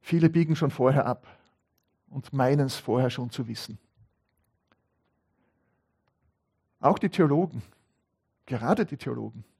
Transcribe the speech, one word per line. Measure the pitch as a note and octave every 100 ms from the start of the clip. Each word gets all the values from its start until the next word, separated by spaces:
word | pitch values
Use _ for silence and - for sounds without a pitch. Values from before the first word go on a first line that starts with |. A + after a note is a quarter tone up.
Viele | - E3+ D#3+
biegen | E3 D#3+
schon | D#3+ D3+
vorher | - B2+ C#3+ B2
ab | B2 - - _ _ _ _ _ _ _
und | - -
meinen | C3+ B2+ C#3+ C3+
es | -
vorher | - A#2+ B2+
schon | A#2+ B2
zu | - A#2
wissen. | A2+ - A2 _ _ _ _ _ _ _ _ _ _ _ _ _ _ _ _ _ _ _ _ _ _ _ _ _ _ _ _ _ _
Auch | - -
die | F#3+
Theologen, | - D#3 C#3+ F3+ B2 - _ _ _ _ _ _ _
gerade | - A#2+ A#2 G#3
die | G#3 C#3
Theologen. | - A#2+ A2 A2 -